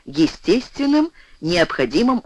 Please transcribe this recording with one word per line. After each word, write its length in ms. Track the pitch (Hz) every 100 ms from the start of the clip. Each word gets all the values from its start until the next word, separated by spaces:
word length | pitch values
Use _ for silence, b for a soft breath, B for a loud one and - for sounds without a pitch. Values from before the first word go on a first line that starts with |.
естественным, 1080 | - 143 151 - - 233 - - 277 302 330 b b b
необходимым 800 | 160 175 160 - 123 156 240 247